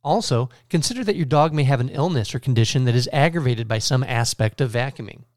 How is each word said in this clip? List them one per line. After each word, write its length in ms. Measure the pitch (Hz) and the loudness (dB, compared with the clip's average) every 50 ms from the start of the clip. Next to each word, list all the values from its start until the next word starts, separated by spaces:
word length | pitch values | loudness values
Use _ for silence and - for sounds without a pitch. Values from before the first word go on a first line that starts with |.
| - | 0
Also, 440 | 143 170 233 - - 131 117 123 127 - _ _ _ | 0 0 0 0 0 0 0 0 -2 -8 _ _ _
consider 320 | - 165 147 - 240 254 | -2 0 0 -2 -4 -2
that 140 | 240 214 202 | -2 -2 0
your 100 | 180 160 | 0 0
dog 260 | 127 156 147 151 165 | 2 4 4 4 2
may 120 | 156 151 139 | 2 2 2
have 160 | 131 139 120 | 2 2 2
an 80 | 120 131 | 0 -2
illness 480 | - 139 147 185 170 123 104 - - | -2 -2 -2 0 0 -2 -2 -2 -6
or 20 | 120 | -6
condition 460 | - 139 123 113 113 - - 139 131 | -2 0 2 2 2 2 2 2 2
that 100 | 123 117 | 2 2
is 140 | 123 123 - | 2 0 0
aggravated 540 | - 147 143 170 165 170 139 127 120 110 113 | 0 2 2 2 0 0 0 0 -2 -2 -2
by 140 | 107 113 110 | -4 -4 -2
some 240 | - - 139 127 131 | 0 0 0 0 0
aspect 560 | - 127 117 113 - - - 113 107 - - | 0 -2 -2 -2 -2 0 0 -2 -2 0 -2
of 100 | 139 123 | -4 -2
vacuuming. 540 | 107 120 123 139 - - 113 - - - - _ _ | -2 -4 -4 -4 -8 -12 -16 -16 -16 -20 -20 _ _